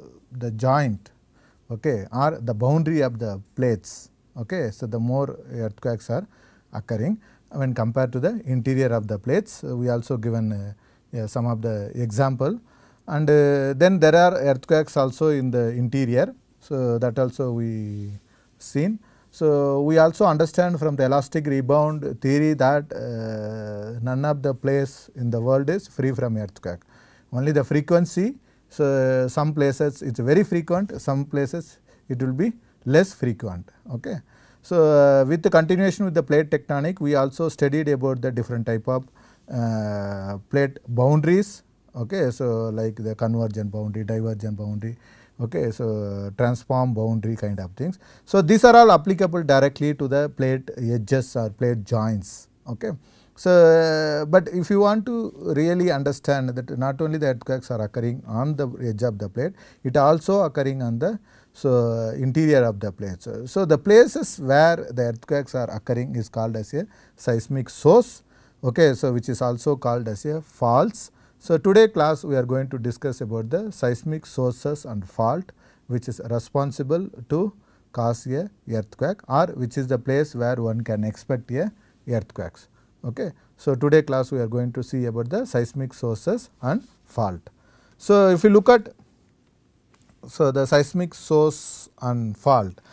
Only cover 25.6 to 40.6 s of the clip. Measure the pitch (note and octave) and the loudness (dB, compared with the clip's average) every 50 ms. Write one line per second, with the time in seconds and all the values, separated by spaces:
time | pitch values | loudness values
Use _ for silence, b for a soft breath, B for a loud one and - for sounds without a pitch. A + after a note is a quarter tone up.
25.6 | C#3 C#3+ F3+ G3+ - - - - C3 C3+ B2+ A#2 B2+ A#2 A2 A2 G#2 - - - | 2 0 -2 -2 -6 -8 -6 -2 -2 -2 -2 -2 -2 -2 -2 -4 -6 -8 -10 -10
26.6 | - F#2 F2 - _ b b b b b b b b b B2 B2+ C#3 D3+ D3 D3 | -10 -10 -10 -10 _ b b b b b b b b b -6 -2 -2 0 2 0
27.6 | B2 - D3+ D3+ C#3+ - E3+ F3 F3 E3+ - F3 F#3+ A#3+ C#4 - b b b b | 0 2 0 -2 2 2 2 2 2 2 0 -2 -2 -2 -4 -8 b b b b
28.6 | b _ - - D3 C#3 C#3 C3+ C3 C3 C3 B2+ B2+ B2+ - D3+ D3 D#3 D3 D3+ | b _ -4 -2 0 2 2 2 2 2 2 0 0 0 0 -2 -2 0 0 2
29.6 | C#3+ C#3 C3 - D3+ D3 C#3+ - D3+ C#3 A2 - A#2 B2+ D3 G3+ G#3 - F3 E3+ | 0 0 2 0 -2 -2 -2 -4 -8 -6 -6 -2 0 4 4 4 4 2 0 -2
30.6 | D#3+ - F3 F3+ G#3 - - C#3+ - D3 C#3 C#3 C#3+ D3 - C#3+ C#3 C#3 - E3+ | -2 -2 -2 -2 -2 -4 -8 -8 -6 -4 -2 -2 -4 -4 -4 -4 -4 -4 -6 -8
31.6 | D#3+ - - _ b b b b b - C3 B2 C3+ C3 B2+ C3 G3 A#3 A3+ b | -10 -12 -18 _ b b b b b -8 -6 -4 -4 -2 -2 -2 -2 -2 -4 b
32.6 | b b b b - B2 C#3 E3 G3 G3 - - C#3 B2 G#2+ - A#2+ G2+ F2+ F2 | b b b b -2 2 4 4 4 2 -2 -4 -4 -4 -4 -4 -6 -8 -10 -10
33.6 | F2+ - _ _ _ G#3+ A#2+ A#2+ - - G3+ D3+ b b b b b b b b | -12 -16 _ _ _ -12 -12 -10 -8 -8 -10 -10 b b b b b b b b
34.6 | - - F3+ E3+ D#3 D3+ D3+ C#3+ C#3+ C#3 C#3 C3+ C3+ C3 D#3+ D#3+ - G3 F3 E3 | -8 -2 2 4 4 6 6 6 6 6 6 6 4 2 2 0 2 4 4 4
35.6 | D#3+ D#3 F#3 F3+ G3 F#3+ F3 - G3+ F#3 D3+ E3+ C#3+ - D3 D3+ D#3 D3+ - C#3 | 4 4 2 2 2 0 0 0 -2 0 0 0 0 2 2 2 2 2 0 -2
36.6 | - - D3 C#3+ C#3+ E3+ F#3+ - D3 C#3+ D3 C3+ C3+ C3+ C3 - E3 D#3 - - | -2 -4 -4 -2 -2 -4 -4 -4 -2 0 2 2 2 0 -2 -4 -4 -4 -2 0
37.6 | D3 C#3 C#3+ D#3 D#3 D3 C#3+ B2+ C3 C3+ C3 B2 B2 C3 A#2 A#2+ A2 - B2 A#2 | 0 0 2 0 0 0 0 0 0 -2 -2 -2 -4 -4 -4 -4 -4 -4 -6 -4
38.6 | A2 A#2+ A2+ A2 - B2+ B2+ C3 C3 - b b b b b b b - - A#2+ | -4 -2 -4 -4 -2 -2 -4 -4 -4 -8 b b b b b b b -10 -6 -4
39.6 | A#2 A#2 A2 A2 G#2+ G#2 G#2 G2+ G2+ G2+ G2+ G2 F#2+ G2 G2+ G2 - _ - C#3 | -4 -2 -2 -4 -4 -4 -6 -6 -6 -6 -8 -8 -8 -10 -10 -12 -8 _ 0 0